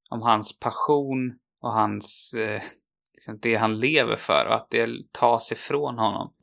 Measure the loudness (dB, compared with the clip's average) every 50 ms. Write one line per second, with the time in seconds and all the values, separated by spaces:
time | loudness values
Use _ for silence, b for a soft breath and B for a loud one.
0 | _ -12 -10 -4 0 2 2 4 4 2 2 2 -4 -6 -4 -4 0 0 2 0
1 | 0 -2 -4 -4 -4 -6 -8 -12 _ _ _ _ -8 -4 0 0 0 0 0 2
2 | 4 6 6 6 6 4 2 0 -4 -4 -4 -6 B B B B _ _ _ _
3 | _ _ _ _ -14 -14 -14 -6 -2 0 0 2 2 0 0 0 0 2 2 2
4 | 2 2 0 -2 0 0 2 2 2 2 0 -2 -2 -2 -2 -2 -2 -2 -4 -10
5 | -14 -10 _ 0 2 2 2 4 2 2 2 0 -2 -2 -2 -2 -4 -4 -4 -2
6 | -2 -2 -2 -4 -8 -10 -12 _